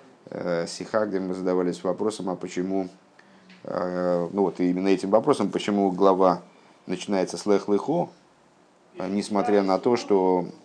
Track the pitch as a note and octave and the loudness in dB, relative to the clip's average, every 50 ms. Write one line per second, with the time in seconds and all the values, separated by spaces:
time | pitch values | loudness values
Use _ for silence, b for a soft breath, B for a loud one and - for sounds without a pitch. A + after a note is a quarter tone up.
0 | B B B B B - - - - F2+ F2 E2+ E2+ F2 - - F#2 F#2 - A2 | B B B B B -14 -12 -8 -6 -4 -4 -4 -4 -6 -8 -12 -10 -4 -4 -4
1 | G#2+ G#2 F#2+ F#2+ F#2+ F#2 F2+ F#2 F#2 F#2 F2+ F#2 F2+ F2+ F2 - - F#2 F2+ - | -2 -2 -4 -4 -4 -4 -6 -4 -2 -2 0 0 0 -2 -4 -4 -4 -4 -4 -2
2 | G2+ G#2+ G2+ - F2+ F#2+ F2+ E2+ - F2+ - F2+ F2+ F#2+ F#2+ G2 F#2 F#2 - - | -4 -4 -4 -6 -6 -8 -8 -8 -8 -8 -6 -6 -4 -2 -2 -4 -4 -6 -8 -18
3 | _ _ _ b b b b b b b b b - - - - F2+ F2+ F2+ F2+ | _ _ _ b b b b b b b b b -12 -8 -6 -6 -6 -4 -4 -2
4 | F2+ F2+ F2+ F2 F2 E2+ F2 G2+ G2 F2 - - F#2 F2+ F2+ F2+ F#2+ G2 F#2+ F2+ | -2 0 0 0 -2 -2 0 0 0 0 0 0 0 0 2 2 2 2 2 2
5 | - F#2+ G2+ A2+ - C#3+ C#3+ - G#2 F#2 - F2+ - - G2+ G2+ G2 F#2+ F2+ F2+ | 2 2 2 2 4 2 2 2 0 -2 -2 -2 -2 0 0 2 2 2 2 4
6 | G2 G2 F#2+ F2+ F#2+ F2+ F2 F2 - b b b b b b b _ - F2+ F2 | 4 4 6 6 6 4 4 2 -2 b b b b b b b _ -8 -8 -6
7 | - G#2 G#2 F#2+ F2+ - - E2+ - G#2 G2+ F#2+ - - G2+ G2 - - D3+ F3 | -4 -2 0 0 0 -2 -4 -4 0 2 2 2 2 2 0 0 0 0 -2 -2
8 | D#3+ - - - _ _ _ _ _ _ _ _ _ _ _ _ _ _ - - | -2 -4 -8 -18 _ _ _ _ _ _ _ _ _ _ _ _ _ _ -12 -10
9 | F#2 F#2 G2 G#2 G2 - G#2 G2 F#2 G#2 G#2 G2+ G2 F#2+ F#2+ F#2 - B2+ A#2+ A#2 | -6 -4 -2 -4 -2 -2 -2 0 2 4 4 4 4 4 2 2 2 2 0 0
10 | - - G#2 F#2+ F#2 F#2 F#2 F2+ F2 F2 F2 - | 2 2 2 4 4 4 2 0 0 -4 -10 -16